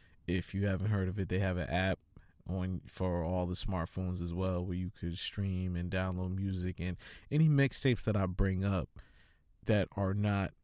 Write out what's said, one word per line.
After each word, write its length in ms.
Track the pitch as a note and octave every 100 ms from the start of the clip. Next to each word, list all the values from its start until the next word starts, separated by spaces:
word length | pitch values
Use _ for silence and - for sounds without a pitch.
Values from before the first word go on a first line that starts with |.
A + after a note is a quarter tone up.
| - - -
If 280 | F2+ -
you 120 | G2 G2+
haven't 200 | F#2 G2
heard 220 | G#2 F#2
of 100 | G2+
it, 100 | F#2
they 100 | F#2
have 200 | G2 F2+
an 100 | D#2+
app 300 | F2 F#2+ F#2 _ - - - -
on 320 | F#2 F#2 F2+ -
for 360 | - F#2 F2
all 220 | E2 F#2
the 100 | F2
smartphones 680 | F2 - F#2 E2 - F#2 F2+
as 100 | E2+
well, 320 | E2+ F#2 F2+
where 100 | F2+
you 160 | F2+ F2+ -
could 200 | E2+ E2+
stream 580 | - - G2 F#2 F#2 F2
and 140 | F2
download 440 | F#2 F#2 F2+ F2+
music. 420 | F#2+ G2 F#2 F2+ -
And 160 | F2+ F2 - - -
any 160 | D3+ D#3+
mixtapes 580 | C#3+ C3+ - C3+ A#2+
that 120 | - G2+
I 80 |
bring 400 | F#2 F#2 G2 F#2
up 240 | G2 F#2+ - - - - - _ _ _ -
that 200 | G#2 F#2 -
are 180 | F#2+
not 380 | G2+ G#2 G2 F#2+ -